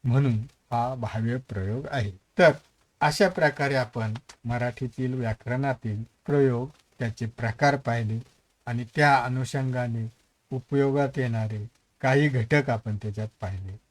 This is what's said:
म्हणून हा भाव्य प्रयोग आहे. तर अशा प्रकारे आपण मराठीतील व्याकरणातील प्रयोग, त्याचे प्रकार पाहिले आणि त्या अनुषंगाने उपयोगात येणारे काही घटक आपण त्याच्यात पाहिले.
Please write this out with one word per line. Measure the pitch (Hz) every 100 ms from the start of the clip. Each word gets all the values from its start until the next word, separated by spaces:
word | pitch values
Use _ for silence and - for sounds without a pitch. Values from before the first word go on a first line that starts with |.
म्हणून | 127 127 139 110 117 _ _
हा | 120 123
भाव्य | 131 107 107 113 127
प्रयोग | - 101 95 117 -
आहे. | 139 104
तर | 92 _ - 170 - _ _ _ _
अशा | 147 151 190
प्रकारे | 180 151 143 139
आपण | 135 113 120 110 107 - -
मराठीतील | 117 120 120 120 127 - 123
व्याकरणातील | 131 117 107 120 127 139 123 113 104 113 _ -
प्रयोग, | 143 135 120 135 - _ _
त्याचे | 117 - 113
प्रकार | - 117 - 143 139
पाहिले | 120 117 110 113 - _ _ _ -
आणि | 120 117 156
त्या | 147 135
अनुषंगाने | 123 127 123 143 131 127 120 113 113 _ _ _ _ 131
उपयोगात | - 139 139 139 139 135
येणारे | 123 113 110 107 110 _ _ _
काही | 131 139 151
घटक | 127 113 147 135
आपण | 113 110 104
त्याच्यात | 107 104 110 _
पाहिले. | 98 95 95 98 _